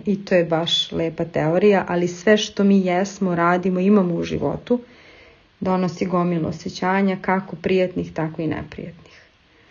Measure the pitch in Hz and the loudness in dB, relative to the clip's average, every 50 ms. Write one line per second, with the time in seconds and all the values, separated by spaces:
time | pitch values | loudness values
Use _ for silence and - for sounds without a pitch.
0 | - 214 196 196 - - 196 175 170 160 160 160 170 170 - - - - 170 165 | -2 -2 -2 -2 -2 0 2 2 2 2 0 -2 -2 -2 -2 -4 -4 -4 -4 -4
1 | 165 165 160 165 170 165 - 151 151 156 165 185 208 208 202 185 - - 180 175 | -4 -4 -4 -4 -6 -4 -2 -2 0 0 2 4 4 4 4 4 2 0 -2 -2
2 | 175 175 175 - - 220 214 214 214 - - - 202 196 196 196 185 180 175 180 | -2 -2 -4 -2 2 2 2 2 2 -2 -2 0 4 4 4 4 4 2 2 0
3 | 196 196 - - 196 180 175 170 170 175 180 180 175 190 180 180 180 196 214 208 | 0 -2 -2 -2 -2 -2 0 2 2 2 2 2 2 0 0 2 4 4 4 4
4 | 185 175 170 170 165 165 160 - - 143 - 156 - - 247 240 240 - - - | 4 2 0 -2 -4 -4 -4 -2 -2 -2 -4 -4 -2 -2 -2 -2 -2 -8 -20 -20
5 | - - - - - - - _ _ _ _ _ - 185 185 185 185 175 175 - | -20 -20 -20 -20 -20 -20 -20 _ _ _ _ _ -2 -2 0 0 0 -2 -2 -4
6 | 202 185 180 180 175 175 175 165 160 - - - - 185 - - 185 185 190 196 | -4 -2 0 0 0 0 0 0 -2 -4 -6 -8 -10 -12 -8 -4 -2 0 2 2
7 | 196 190 190 190 - - 185 190 190 - - 160 - 190 190 185 185 180 185 175 | 2 2 0 0 -2 -2 -2 -2 -2 -6 -10 -6 -2 0 2 2 2 0 -2 -4
8 | 170 - - - 156 160 156 - 165 156 - - - - - - - 170 - - | -6 -6 -6 -6 -6 -4 -4 -4 -4 -4 -4 -6 -8 -10 -12 -14 -14 -14 -16 -18
9 | - - - - - _ _ _ _ _ _ _ _ _ | -20 -20 -20 -20 -20 _ _ _ _ _ _ _ _ _